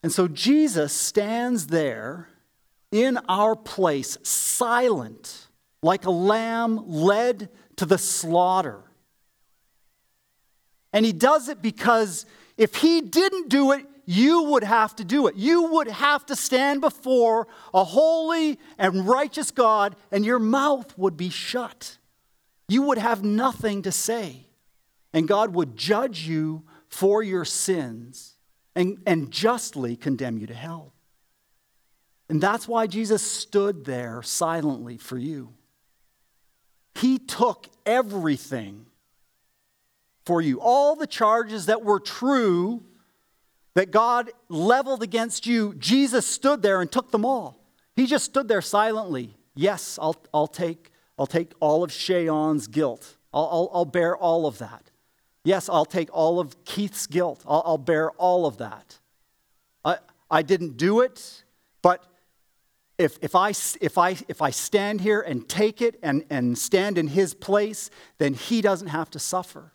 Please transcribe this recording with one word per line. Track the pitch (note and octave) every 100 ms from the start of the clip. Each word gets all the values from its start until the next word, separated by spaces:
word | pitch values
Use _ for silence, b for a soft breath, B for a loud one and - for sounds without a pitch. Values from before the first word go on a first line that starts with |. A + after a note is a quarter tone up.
And | E3
so | D3+ F3+
Jesus | D3 A3+ D4 D#4 F3+ D3
stands | - - - G3+ A#3 B3 A#3+ D3
there | E3 D3 A2+ A2 E3+ E3 _ _ _ _ _ _
in | G#3 C4 B3 -
our | F#3+ G#3+
place, | A3 - - F3+ C#3+ C3 -
silent, | - - - - A#3+ A#3+ B3+ F#3 A2+ A2 - - - _ _ _
like | D#3+ F#3+ F#3
a |
lamb | F3 F#3+ G#3+ A3+ A3+ A#3 A3 -
led | D#3 E3+ G3+ B3 G#3 G#3 b b -
to | E3
the | F3+
slaughter. | - - E3 E3+ F3+ F#3 D#3+ G2+ - _ _ _ _ _ _ _ _ _ _ _ _ _ _ _ _ _ _ _ _
And | G3+ A3
he |
does | E3+ B3 D#4 B3
it | C#4
because | A3+ - G#3+ A3+ G#3+ E3 - b b b
if | A3
he | - D#4 E4
didn't | A#3+ D#4 F#4+ F#4+ D4+
do | C4 C4+
it, | C#4 C#4 -
you | - F3+ C4 E4+
would | D4+ C#4+
have | G#3 A3+ G#3+ -
to |
do | F3+ C#4 B3+
it. | G3+
You | A3+ E4+ E4
would | D#4+ C#4
have | G3+ C#4+ D4 -
to | C4
stand | - B3+ C#4 C#4+
before | D4 - C4 C4 A#3 A3+ A3 B B
a | F#3+
holy | F#3 G3 D#4+ E4 D#4+ E4 D#4 C4+ B B
and | F#3+ F#3+ F#3+
righteous | B3+ C#4 - D4
God, | - A#3 G#3+ G3+ F#3+ b
and | G3+
your | G#3 B3
mouth | A3 C4+ C#4+ C#4 A#3 -
would | F#3+ D#3
be | F3+
shut. | - - B3 A#3+ - - - _ _ _ _ _ _ -
You | A3
would | C#4 B3+
have | G#3+ A3+
nothing | G3+ G#3 C4 - A3 G3+
to | F#3+
say, | - - A#3 F#3+ C3 - _ _ _ _ _ _
and | D#3+ D#3+
God | G3+ A3
would | F3 D3+ G#2+
judge | C#3+ G#3 C4 F3+ D#3+
you | D#3+ D#3 D#3 - b b
for | - F#3+ G#3
your | G#3+ F#3
sins, | E3 - - F3 C3 A2+ A#2 C3 - _ _ _ _
and, | - F3+ G3 G3+
and | E3 C3+
justly | - G#3 A#3+ - C#3+ A#2+ A#2+
condemn | - B2+ C3 A2+
you | A2
to |
hell. | A#2 D#3+ E3 C#3+ _ _ _ _ _ _ _ _ _ _ _ _ _ _
And | D#3
that's | F#3 A3 -
why | A#3 A3
Jesus | F#3+ A3 G#3+
stood | - - - G#3 G3+ F3+
there | C#3 B2+ A#2+ A#2
silently | A2 - E3 E3 D3+ B2+ A#2+ A#2+
for | - B2+
you. | C3+ D3+ A#2+ A#2 _ _ _ _ _ _ _ _ _ _ _ _ _
He | - B3 C4
took | - - A#3+ - - _
everything | - A#3+ A3+ G3 D#3+ C3+ - B2+ G2+ G2+ A#2 _ _ _ _ _ _ _ _ _ _ _ _ _
for | - E3+
you. | D#3+ B2+
All | A3+ C4 C#4+ D4+
the | D#4
charges | - G#3+ A#3 A3+ G#3+ D#3+
that | G#3+
were | A3 G3+
true | G3+ - B3 C#4 A3 F3 F#3 A#3+ - _ _ _ _ _ _ _ _
that | - F#3+
God | G3+ A#3 A#3+ A#3 - _
leveled | D#3+ F3+ B3+ C4 C4
against | G#3+ A3+ A3+ - A3+
you, | A#3 G#3 E3
Jesus | B2+ B3+ C#4 A#3+ -
stood | - C4+ C#4+
there | G3+ F#3+
and | F3
took | B3+ B3+
them | A3
all. | A3+ C4 D#3+ - _ _ _ -
He | B3+
just | C#4+ -
stood | C4+ A#3+
there | G#3
silently. | - G#3 A3 A3 G3 C#3 A2+ - _
"Yes, | - F3+ G3 - -
I'll, | D#3 E3 _
I'll | D3+ D3+
take, | - F3 E3 _ _ _ -
I'll | C#3
take | E3+ E3+ _
all | D3+ D#3
of | F3
Shayon's | - - F3+ E3 D#3 D3+ D3+ -
guilt. | A#2+ D3 A2+ - _ _
I'll, | C3+ D#3
I'll, | E3 F3+
I'll | F3+
bear | D#3+ F3+ E3 F3+
all | F3+ E3 D#3
of | A#2
that. | A2 G#2+ _ _ _ _ _ _
Yes, | D3+ F#3+ -
I'll | E3 D3+
take | F#3 D#3+
all | D#3+ D#3+ F3
of | D#3 -
Keith's | - - G#3 - -
guilt. | D#3 F3 C3 -
I'll, | D3
I'll | E3 D#3
bear | C3+ D#3+ D#3+
all | - F3+ F3+ D#3+
of | G#2
that. | A2+ G#2+ _ - _ _ _ _ _ _ _ _
I, | - F3+ _ _ _
I | D#3
didn't | D3 F#3 E3+ A#2
do | E3+ A3
it, | B3+ - - - _ _ _ _
but | F3 F3+ _ _ _ _ _ _ _ _ _ -
if, | E3 -
if | D3+
I | F3+ G3
s-, | G#3 - -
if | D#3+ -
I, | F3 F#3+ -
if | G#3+
I | C#3
stand | - - G#3 G3+ G#3
here | G3 G#3
and | F#3+ B2+ -
take | E3 G#3+ G#3+
it | A#3+ A3+
and, | E3 C#3 -
and | C#3 B2 A#2+
stand | - F#3+ G3+ F3+
in | D#3
his | D3+ F#3+
place, | - - G3+ G#3 G#3+ - B B B
then | C#3+
he | C3 - A#3
doesn't | G3+ F#3+ F#3
have | D#3 D#3+
to | D#3
suffer." | - F#3 F3+ - C3+